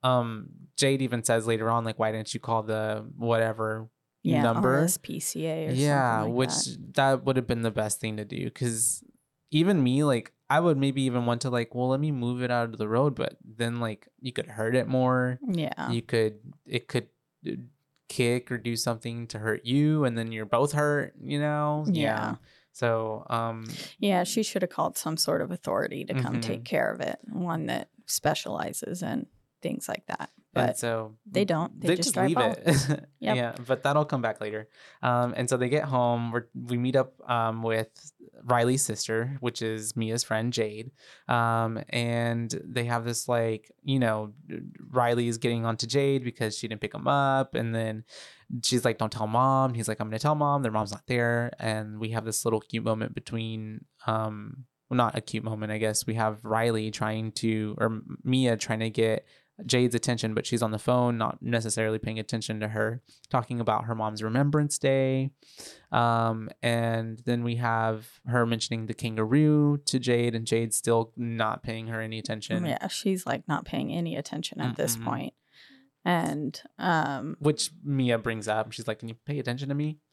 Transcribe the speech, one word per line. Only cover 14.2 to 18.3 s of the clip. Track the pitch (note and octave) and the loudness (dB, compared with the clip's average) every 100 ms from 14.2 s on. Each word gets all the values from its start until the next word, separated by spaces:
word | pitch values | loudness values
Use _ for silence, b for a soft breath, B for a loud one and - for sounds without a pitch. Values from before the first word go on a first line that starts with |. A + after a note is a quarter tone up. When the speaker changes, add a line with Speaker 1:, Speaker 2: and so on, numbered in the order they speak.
| B2+ | -8
Speaker 1:
could | B2 - | -6 -6
hurt | G#2 A2 B2+ | -2 2 2
it | A#2+ | 2
more. | C3 B2+ B2+ B2+ B2+ C4+ | 2 4 4 2 0 -2
Speaker 2:
Yeah. | F3 D3+ - A#2+ | -2 -2 -4 -2
Speaker 1:
You | A#2 | -2
could, | - A#2 A2 G#2+ B2+ - - | 0 2 2 -2 -18 -20 -8
it | A#2+ - | -8 -2
could, | B2 G2 _ _ _ - | -4 -4 _ _ _ -10
uh, | - A#2+ _ _ _ _ | -8 -10 _ _ _ _
kick | - A#2+ | 0 0